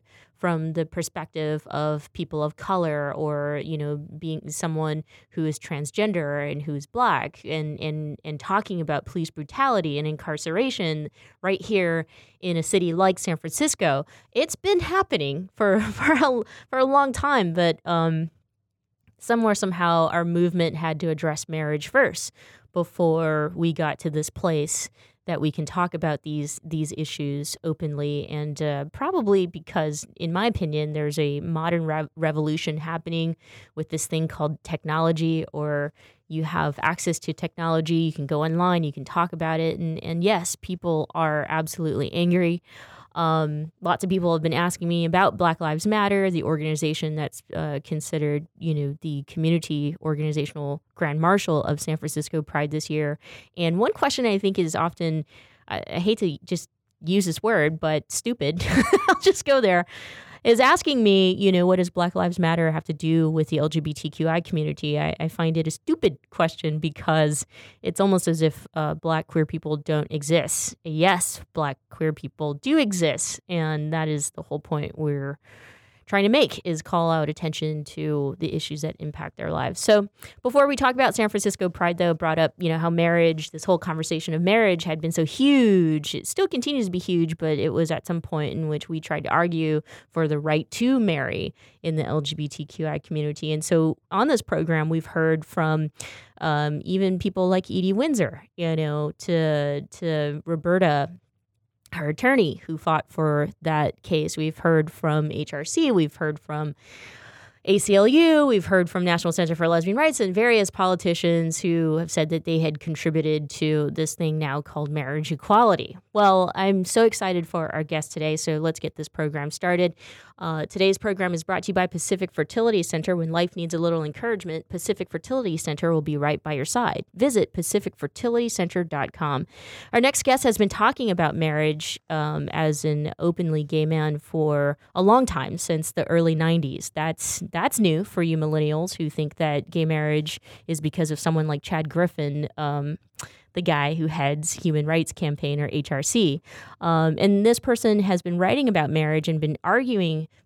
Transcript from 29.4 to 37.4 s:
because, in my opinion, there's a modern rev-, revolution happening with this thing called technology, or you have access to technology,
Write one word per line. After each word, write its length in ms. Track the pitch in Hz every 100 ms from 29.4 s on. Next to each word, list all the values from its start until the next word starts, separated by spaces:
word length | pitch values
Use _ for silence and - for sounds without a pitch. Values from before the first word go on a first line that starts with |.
| 175
because, 580 | 170 - - 156 147 - -
in 160 | 165
my 140 | 180 233
opinion, 480 | - 160 151 151
there's 220 | 151 147 147
a 220 | 143 143
modern 480 | 170 160 170 170 160
rev-, 220 | 156 151 160
revolution 640 | 160 151 151 156 160 151
happening 580 | 165 165 165 165 165 160 - - - 156
with 140 | 156
this 180 | 160 -
thing 180 | 160 160
called 340 | - 151 151
technology, 800 | - 165 160 156 165 160 165 160 -
or 400 | 151 151 147 147 - - _ -
you 160 | 160
have 340 | 156 165 151 -
access 380 | 156 175 175 165
to 120 | -
technology, 600 | -